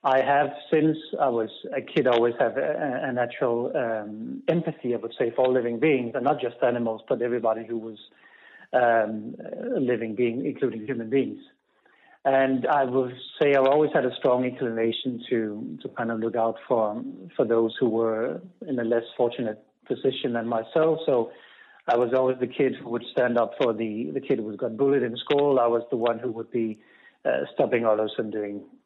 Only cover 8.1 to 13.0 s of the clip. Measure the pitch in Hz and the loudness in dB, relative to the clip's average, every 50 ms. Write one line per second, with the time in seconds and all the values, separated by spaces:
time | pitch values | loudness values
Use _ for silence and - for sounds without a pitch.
8.1 | _ _ _ - - - - - - - - _ - 127 123 120 117 113 107 107 | _ _ _ -20 -20 -20 -20 -20 -20 -20 -14 _ 2 4 4 6 4 4 2 0
9.1 | 110 110 107 117 - - - - - - - 247 262 190 135 120 123 107 117 113 | -2 -6 -8 -10 -12 -12 -12 -12 -10 -8 -6 -4 -2 0 0 0 0 0 -2 -6
10.1 | 107 98 123 117 113 127 147 151 131 - 139 123 110 113 107 110 131 117 113 110 | -2 0 0 0 0 -2 -4 -6 -4 -2 -2 -2 -2 -6 -6 -6 -6 -6 -4 0
11.1 | 127 139 123 107 104 - - _ _ _ _ _ _ _ _ _ _ _ _ _ | 0 0 0 0 -6 -12 -16 _ _ _ _ _ _ _ _ _ _ _ _ _
12.1 | - _ _ 135 135 135 135 131 131 127 120 - 151 143 135 127 123 131 | -20 _ _ 2 4 4 4 4 2 0 2 2 2 2 2 2 2 0